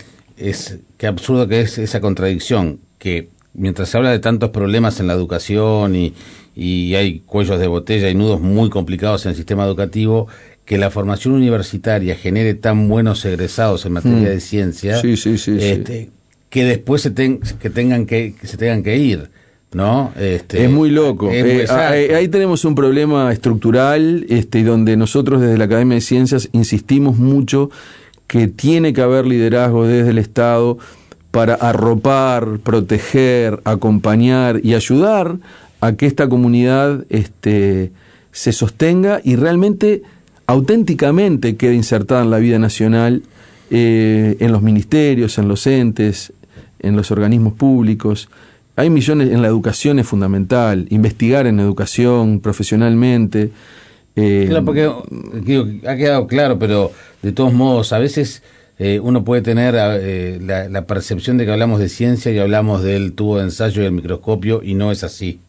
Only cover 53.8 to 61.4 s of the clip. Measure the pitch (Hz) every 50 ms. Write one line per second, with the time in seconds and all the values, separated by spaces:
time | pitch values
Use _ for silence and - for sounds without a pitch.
53.8 | - - - _ _ _ _ - 107 104 101 101 98 95 - - - - 143 143
54.8 | 156 151 123 - - - - 60 - - - 113 95 101 139 135 120 107 104 101
55.8 | - 104 117 123 143 147 143 131 120 - 120 135 147 139 123 92 110 107 104 101
56.8 | 98 90 - - - - - _ - 101 101 - 135 127 123 123 131 135 127 120
57.8 | 107 - 117 110 123 143 - - 107 104 - - - _ _ _ _ _ _ -
58.8 | 92 101 101 104 101 120 127 123 98 104 123 123 98 117 113 117 120 123 123 117
59.8 | 107 104 107 101 95 98 95 92 90 90 92 90 92 95 98 95 95 98 98 98
60.8 | 85 - 104 95 85 - 107 87 - - 123 123